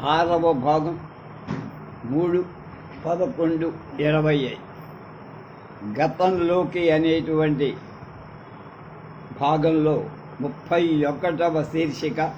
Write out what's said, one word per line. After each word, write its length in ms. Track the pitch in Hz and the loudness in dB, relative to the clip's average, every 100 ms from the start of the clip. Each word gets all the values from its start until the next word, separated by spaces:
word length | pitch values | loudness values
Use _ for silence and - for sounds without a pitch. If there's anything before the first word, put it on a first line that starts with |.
ఆరవ 520 | 139 156 170 170 165 | 2 4 4 4 4
భాగం, 460 | 151 131 156 160 160 - - - - - - - - - - 117 | 2 4 2 2 -4 -10 -16 -16 -14 -8 -6 -8 -12 -16 -10 -2
మూడు 400 | 139 175 175 175 - - - - - 165 | 2 4 2 0 -6 -16 -16 -16 -8 -2
పదకొండు 680 | 175 180 175 165 165 165 156 - - | 0 0 2 2 2 0 -4 -8 0
ఇరవై 380 | 147 156 156 147 | 4 4 6 4
ఐదు. 260 | 127 110 - - - - - - - - - - - - 104 107 | 2 -4 -14 -16 -16 -16 -16 -18 -16 -16 -16 -18 -18 -12 -8 0
గతంలోకి 920 | 156 156 185 185 170 180 165 175 170 | 0 2 2 4 4 2 2 2 4
అనేటువంటి 840 | 156 165 165 160 156 156 143 139 - - - - - - - - - - - - - - - - - | 6 6 4 2 2 4 4 0 -2 -10 -16 -16 -16 -16 -18 -18 -18 -18 -18 -18 -18 -16 -16 -14 -2
భాగంలో 640 | 143 156 156 160 151 143 - - - - | 2 4 4 4 4 2 -2 -10 -14 -6
ముప్పై 600 | 131 - - 170 170 156 | -6 -6 0 2 4 4
ఒకటవ 600 | 143 139 180 156 170 160 | 2 0 -2 2 2 2
శీర్షిక 720 | 151 160 160 135 156 131 160 | 0 0 0 0 -4 -2 -4